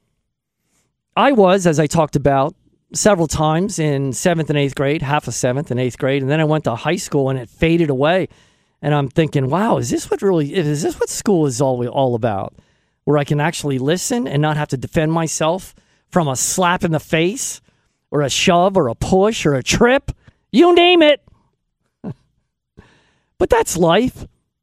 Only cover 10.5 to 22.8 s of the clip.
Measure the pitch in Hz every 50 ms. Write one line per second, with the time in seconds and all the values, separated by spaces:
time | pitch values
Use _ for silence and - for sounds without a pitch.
10.5 | - 190 151 147 151 143 175 359 - - 466 - - - - 226 196 165 151 139
11.5 | 120 117 147 131 127 120 120 120 - 139 135 127 120 113 117 117 101 95 - -
12.5 | - - _ _ _ _ _ _ _ _ _ - 147 147 143 - 151 147 147 170
13.5 | 165 - - 147 135 127 127 143 175 180 - - 254 240 247 - - 143 151 151
14.5 | 151 151 151 - 143 127 120 - - 170 156 156 160 165 165 151 - - 156 156
15.5 | 175 196 - - - _ _ _ _ _ _ _ - 185 160 143 131 120 - -
16.5 | - 185 185 170 180 180 - 175 156 147 - - - 160 165 180 226 269 - -
17.5 | - - _ _ _ _ _ _ _ _ _ _ - 147 147 127 - - - 190
18.5 | 175 175 180 202 190 190 147 117 113 - - - 185 190 196 220 226 - - 156
19.5 | 143 127 - - - - 226 240 262 277 - - - _ _ _ _ _ _ _
20.5 | - 247 339 349 349 349 339 349 359 339 311 294 285 - _ _ _ _ _ _
21.5 | _ _ _ _ _ _ _ _ _ _ - 196 - - _ _ _ _ _ _
22.5 | _ _ _ _ _ -